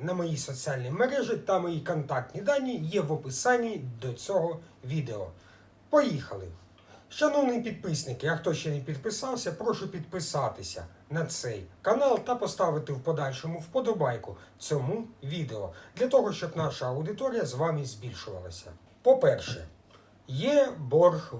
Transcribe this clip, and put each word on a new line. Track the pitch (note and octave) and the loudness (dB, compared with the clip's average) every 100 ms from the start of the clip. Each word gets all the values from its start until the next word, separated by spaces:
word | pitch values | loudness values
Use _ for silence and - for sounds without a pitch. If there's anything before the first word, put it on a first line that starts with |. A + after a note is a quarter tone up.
на | D#3+ | -4
мої | F3+ E3 D3 | -2 -2 -2
соціальні | - C3 D#3 B2+ B2 | -4 -4 -4 -4 -2
мережі | F3 C4 C#4 - A3 | 2 2 2 0 -2
та | - F#3 | 0 0
мої | F3 D#3+ | 2 -2
контактні | - D#3+ D3 C3 A#2+ F3+ | -2 -2 0 -2 -4 -4
дані | G#3 C#4 B3+ G3+ | 2 2 2 -2
є | D#3 G3 | 0 0
в | D3+ | 0
описанні | D3+ C3+ C3 B3 A#3+ A#3 F#3 B2+ A2+ | -2 -4 0 4 4 2 -4 -8 -6
до | B2+ | -6
цього | A#2+ - F#3+ E3+ D#3+ - - B2 | -6 0 2 2 -4 -10 -14 -4
відео. | D#3 A#2+ G#2+ F2+ - - - - - - | -4 -2 -6 -8 -12 -20 -20 -20 -20 2
Поїхали! | - B3 D3 - G2 F2+ E2+ - - - - - | 4 4 0 -6 -10 -10 -14 -20 -20 -20 -20 -12
Шановні | - D4+ C#4+ C4 A#3+ | 0 2 4 2 2
підписники, | A3 D#3+ F#3 D3 C3 A#2+ D3 | -2 -6 -4 -4 -4 -4 -2
а | D#3+ | 0
хто | F3+ | 0
ще | D3+ D#3+ | -2 -2
не | D3 | -4
підписався, | C3 C#3 A3 G3+ C4 B3 F#3 | -4 -6 -4 -4 -4 -4 -4
прошу | D#3+ A3+ - F#3 | -4 -2 -2 -4
підписатися | F3 - F#3 E3 D#3 G2 - F#2+ F#2 E2+ - - | -8 -8 -6 -2 -2 -2 -4 -10 -10 -12 -16 -6
на | D#3+ D#3 | -4 -2
цей | - B2 G#2 F#2 - | -4 -6 -6 -10 -4
канал | F#3+ C4 C#4 A3+ | 2 4 6 4
та | - A#3+ | 2 -2
поставити | G3 - F3 D3+ - | -2 0 2 2 -2
в | C3 | -4
подальшому | E3 D3 C#3 C3 D#3+ E3+ | -2 0 0 -4 -6 -8
вподобайку | - C4 A3+ G3+ C3 A#2 - - - - | -4 -2 2 2 2 0 -6 -14 -16 -8
цьому | - D3 C3 A3+ A3+ - | -2 0 0 -2 -6 -10
відео, | C3+ E3+ C3 G#2+ F#2 - - - | -6 -4 -4 -4 -6 -10 -10 -2
для | B3 | 4
того, | C4 G3+ | 6 4
щоб | D#3+ D#3+ E3 | 0 -4 0
наша | D3+ - B2+ | -2 0 -2
аудиторія | C3+ D#3+ G#3 C4+ A#3 D3 | -2 -4 -2 -2 0 -2
з | |
вами | B2 E3 D3 B2+ | 0 0 0 -4
збільшувалася. | G#2+ A#2+ G2 - F#2 F2 - - - - - | -8 -10 -10 -10 -10 -10 -14 -16 -18 -20 2
По-перше, | B3 C4 - - - - - - - - - - - | 6 8 8 4 0 -8 -10 -18 -20 -20 -20 -20 -8
є | C3 B3 D4 C4 D#3 | -2 4 6 6 2
борг | C3 D3+ F3 D#3+ - | 2 8 8 6 -6